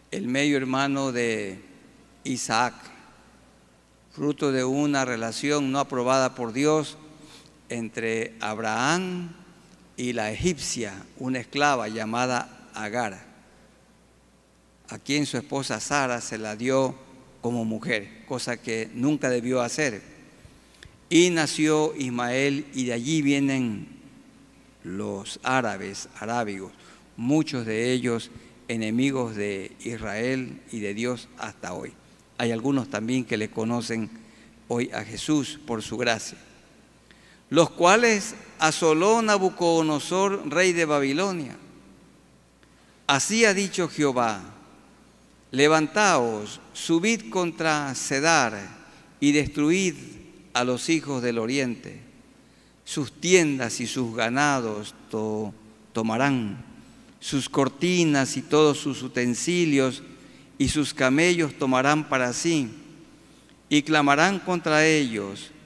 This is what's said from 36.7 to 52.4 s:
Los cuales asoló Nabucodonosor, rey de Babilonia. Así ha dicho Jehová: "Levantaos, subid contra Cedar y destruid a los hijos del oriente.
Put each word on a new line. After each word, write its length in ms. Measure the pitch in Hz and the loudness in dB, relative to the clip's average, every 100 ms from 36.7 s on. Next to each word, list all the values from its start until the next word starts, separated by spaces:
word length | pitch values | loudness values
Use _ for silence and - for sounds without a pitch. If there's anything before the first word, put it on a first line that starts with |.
| - _ _ _ - - - _ | -20 _ _ _ -20 -20 -20 _
Los 200 | 147 151 | 4 4
cuales 680 | - 175 220 233 208 - - - - | 6 6 6 6 2 -2 -10 -18 0
asoló 640 | 156 - 160 156 190 233 | 0 4 4 4 4 4
Nabucodonosor, 1300 | 220 202 190 - 175 165 156 147 - 185 196 196 151 | 4 2 2 2 2 4 2 0 -2 0 0 0 -2
rey 240 | 151 185 | 2 2
de 120 | 170 160 | 2 2
Babilonia. 680 | 147 139 147 196 180 131 - - - - - - - _ _ _ _ _ _ _ _ - | 2 2 0 0 -2 -8 -12 -18 -20 -20 -20 -20 -20 _ _ _ _ _ _ _ _ 0
Así 380 | 135 - 226 220 | 0 2 4 4
ha 80 | |
dicho 340 | 190 196 - 160 | 4 0 -2 -2
Jehová: 540 | - 147 123 113 101 90 - - - - - - _ _ _ _ | 0 2 2 0 -2 -8 -18 -20 -20 -20 -20 -20 _ _ _ _
"Levantaos, 1080 | 127 147 156 151 208 208 151 120 107 104 - - | 4 6 6 4 2 4 4 2 -2 -6 -12 -16
subid 560 | - - 165 208 226 - | -10 0 2 2 0 -2
contra 640 | 185 180 160 160 151 139 127 | -2 -2 -2 0 0 -2 -6
Cedar 720 | - 139 160 160 120 104 98 - - - - - | -2 0 4 4 4 -2 -10 -16 -20 -20 -20 0
y 120 | 143 | 2
destruid 640 | 147 135 - 147 185 185 143 - - - - - | 4 2 0 2 2 2 -4 -12 -18 -20 -20 -6
a 100 | 123 | -2
los 260 | 123 123 - | 0 0 0
hijos 340 | 160 135 135 | 0 0 -2
del 160 | 120 117 | -2 -2
oriente. 640 | 113 139 127 113 95 101 - - - - | -2 0 -2 -4 -12 -18 -20 -20 -20 -20